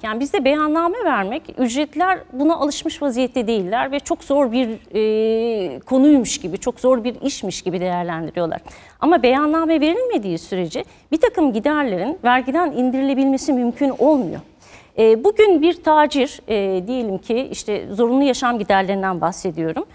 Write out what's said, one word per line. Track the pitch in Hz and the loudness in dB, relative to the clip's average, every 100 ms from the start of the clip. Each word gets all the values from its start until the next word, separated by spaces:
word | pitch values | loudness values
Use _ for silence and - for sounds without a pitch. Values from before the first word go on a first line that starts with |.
Yani | 220 220 | -8 -4
bizde | 285 403 | -2 0
beyanname | 269 302 302 311 339 453 | 2 2 2 0 0 0
vermek, | 370 233 190 285 - - | 0 0 -2 -6 -10 -4
ücretler | 247 254 294 302 370 370 - | -2 0 -4 0 0 0 -4
buna | 254 294 339 | -2 0 2
alışmış | 294 - 320 - | -2 -4 -8 -4
vaziyette | 285 240 247 254 220 | -4 0 -2 -2 0
değiller | 226 180 233 269 | 0 0 -2 -2
ve | 285 | -4
çok | - 339 | -4 -6
zor | - 277 262 | 0 2 2
bir, | 240 240 226 - | 0 -2 -4 -6
e, | 208 214 214 220 226 233 220 180 127 | -2 0 2 0 0 0 -2 -4 -8
konuymuş | - 262 294 285 208 - | -2 4 6 6 4 -4
gibi, | 180 180 | -6 -4
çok | 254 240 | -6 0
zor | 254 262 | 2 2
bir | 233 208 | 0 -4
işmiş | 277 - 196 - | -6 -6 -8 -6
gibi | 185 175 | -6 -4
değerlendiriyorlar. | 180 180 175 160 156 175 165 - - - - - | -2 -2 -4 -6 -6 -4 -4 -4 -10 -20 -20 -4
Ama | 285 339 | 2 4
beyanname | 240 269 302 320 320 320 | 4 2 2 0 2 2
verilmediği | 302 403 508 370 196 165 | 2 0 -2 -2 -2 -6
sürece | - 185 170 - 392 - _ | -6 -6 -4 -6 -10 -16 _
bir | 320 | 0
takım | 480 370 294 | 2 2 0
giderlerin | 214 285 302 269 180 214 359 | 0 0 0 0 -2 -4 -2
vergiden | 240 254 254 302 339 | 2 2 0 -2 -2
indirilebilmesi | 240 254 262 269 269 269 269 311 | 0 -2 0 0 2 2 0 0
mümkün | 254 240 240 277 233 | 0 0 0 -2 2
olmuyor. | 262 294 180 156 - _ - - - - | 2 2 0 -6 -12 _ -20 -20 -12 2
E, | 220 220 | 4 4
bugün | 339 427 427 330 | 4 4 4 6
bir | 330 339 | 2 0
tacir, | 320 302 302 285 269 - - | 2 4 4 2 -2 -4 -4
e, | 214 196 190 185 | -2 0 -2 -4
diyelim | 254 226 190 | -4 -4 -6
ki | - 233 269 | -4 -4 -4
işte | - - 202 90 | -8 -6 -6 -6
zorunlu | 196 233 262 | -2 2 4
yaşam | 285 247 247 240 | 2 2 0 -2
giderlerinden | 185 196 190 196 190 175 | 2 2 2 -2 -2 -2
bahsediyorum. | 170 196 185 160 160 202 403 | -2 -2 -6 -4 -4 -4 -8